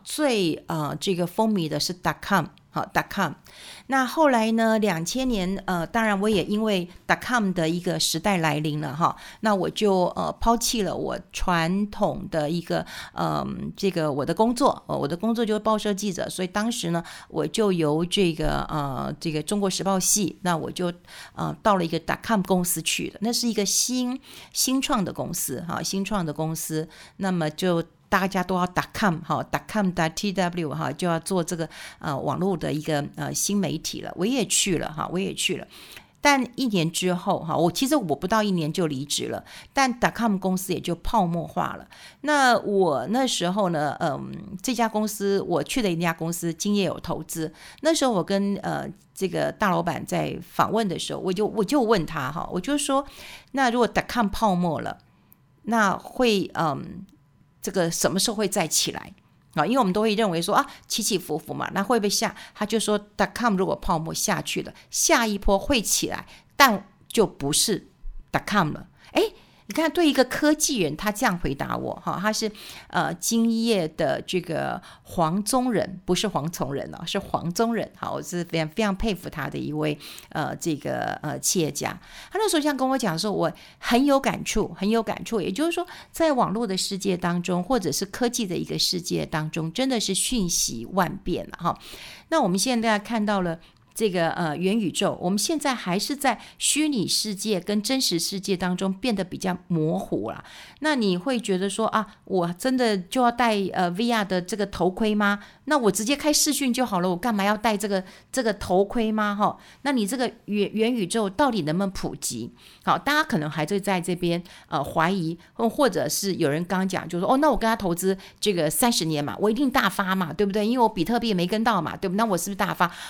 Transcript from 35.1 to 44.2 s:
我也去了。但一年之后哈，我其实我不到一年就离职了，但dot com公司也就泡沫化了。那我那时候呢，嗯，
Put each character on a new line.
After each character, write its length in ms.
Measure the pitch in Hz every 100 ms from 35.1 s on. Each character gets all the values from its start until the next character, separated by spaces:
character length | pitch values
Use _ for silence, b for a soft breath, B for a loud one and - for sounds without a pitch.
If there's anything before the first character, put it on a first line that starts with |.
我 60 | 175
也 160 | 196
去 220 | - - -
了。 100 | - B B B B B
但 240 | 285 269 240 -
一 100 | 262
年 240 | 196 160
之 240 | - 185
后 240 | 175 202 165
哈， 180 | 160 135
我 140 | 170
其 160 | - 269
实 80 |
我 220 | 302 175 139
不 100 | 190
到 160 | 220
一 80 | 208
年 220 | 180 151
就 160 | 175 160
离 160 | 131
职 240 | 143 - 117
了， 160 | 113 - B B
但 280 | - 262 240
dot 120 | 175 -
com 200 | 233 190
公 200 | 190 185
司 160 | 190
也 80 | 151
就 120 | - 170
泡 280 | - 170
沫 220 | 170 170 156
化 280 | - 143
了。 120 | 92 - B B B
那 360 | 285 294 254 233
我 480 | 196 196 175 131 135
那 180 | 247
时 240 | 262 - 175
候 200 | 196 185
呢， 280 | 160 147 -
嗯， 320 | 160 139